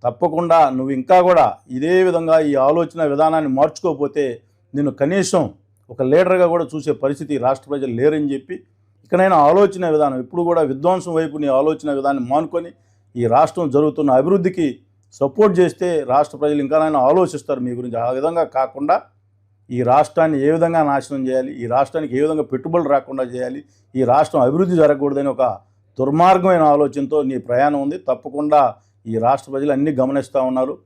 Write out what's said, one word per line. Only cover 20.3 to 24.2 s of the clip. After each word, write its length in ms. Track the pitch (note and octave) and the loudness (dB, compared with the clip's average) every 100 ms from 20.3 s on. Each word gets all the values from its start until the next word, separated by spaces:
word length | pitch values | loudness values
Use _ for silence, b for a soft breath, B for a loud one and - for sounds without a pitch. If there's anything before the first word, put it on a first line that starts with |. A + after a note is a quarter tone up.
| D3 C#3 | 0 0
ఏ 20 | E3 | 2
విధంగా 240 | E3 E3 D3 | 0 0 0
నాశనం 340 | C#3 C3+ C#3 C3 | -2 -4 -8 -4
చేయాలి, 240 | B2+ C3 D3 | -4 -4 -8
ఈ 20 | A#2 | -4
రాష్ట్రానికి 400 | B2 C#3 E3 D3+ B2 | 0 0 -2 -4 -2
ఏ 20 | |
విధంగా 220 | D3+ D#3 D3 | -2 -2 -4
పెట్టుబడులు 360 | C3 D#3+ E3+ D3 | -6 -4 -4 0
రాకుండా 300 | C#3 C3+ C3+ B2+ | -2 -2 -8 -8
చేయాలి, 260 | B2 B2+ C3+ D3 _ _ B2+ | -6 -8 -10 -16 _ _ -4
ఈ 60 | B2 | 0
రాష్ట్రం 300 | C3+ | 2